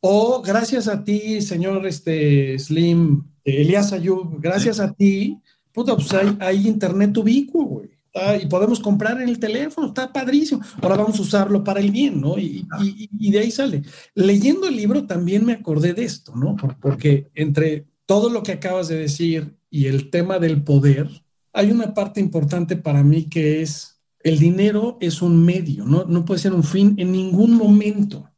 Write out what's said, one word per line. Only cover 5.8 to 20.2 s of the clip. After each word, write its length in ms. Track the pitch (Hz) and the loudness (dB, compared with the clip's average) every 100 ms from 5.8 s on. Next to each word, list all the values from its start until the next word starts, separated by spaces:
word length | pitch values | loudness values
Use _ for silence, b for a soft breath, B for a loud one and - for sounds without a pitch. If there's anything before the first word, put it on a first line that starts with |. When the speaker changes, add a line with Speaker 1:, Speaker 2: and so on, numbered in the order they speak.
| 240 | -2
Speaker 1:
pues 180 | 202 143 | 0 0
hay, 240 | 190 202 202 | 0 0 0
hay 300 | 185 196 202 | -2 0 0
internet 480 | 214 185 190 208 208 | 0 -2 0 0 2
ubicuo, 480 | 214 254 277 339 | 2 2 0 -2
güey". 260 | 277 123 101 _ _ | -2 -6 -14 _ _
Ah, 220 | - 196 202 | -6 -2 -2
y 100 | 165 | 0
podemos 340 | 180 208 240 | 0 0 0
comprar 400 | 208 202 214 247 | 0 0 0 -4
en 80 | 247 | -4
el 100 | 233 | -4
teléfono, 500 | 220 226 302 294 294 | -4 -4 -6 -6 -6
está 240 | - 254 | -6 -8
padrísimo. 500 | 277 254 285 302 269 B B | -6 0 0 0 -4 B B
Ahora 160 | 180 196 | 0 2
vamos 220 | 214 208 | 0 -2
a 40 | |
usarlo 400 | 190 202 196 202 | 0 0 2 0
para 160 | 202 196 | 0 0
el 100 | 202 | 0
bien, 300 | 214 285 170 | 2 0 0
¿no? 180 | 139 - | -2 -2
Y, 280 | 170 - - - | -4 -8 -12 -4
y, 280 | 202 202 214 208 | -4 -4 -12 -4
y 120 | 208 | 0
de 80 | 202 | 2
ahí 100 | 233 | 0
sale. 320 | 247 269 147 143 B B | -2 -4 -4 -8 B B
Leyendo 520 | - 190 202 240 359 381 | 0 2 4 2 0 0
el 80 | 240 | -2
libro 300 | 208 277 - | 0 0 -2
también 380 | 175 175 202 | -4 0 0
me 80 | 226 | 0
acordé 400 | 226 - 151 170 | -2 -2 0 0
de 100 | 175 | -2
esto, 300 | 240 - - 117 | -6 -8 -12 -4
¿no? 200 | 143 202 | -4 -2
Por-, 200 | 135 - | -6 -4
porque 520 | 139 139 151 139 143 | -4 0 2 2 0
entre 520 | - 151 147 160 151 - _ - | -6 -2 0 0 -2 -10 _ 0
todo 220 | 196 233 | 2 2
lo 120 | 233 | -2
que 100 | 208 | -6
acabas 360 | 165 185 185 165 | -8 -4 -4 -4
de 80 | 160 | -4
decir 600 | 151 147 170 160 147 _ _ | -4 -2 -2 -2 -6 _ _
y 160 | 151 135 | -2 0
el 240 | 135 - | 0 -2
tema 280 | 175 | -2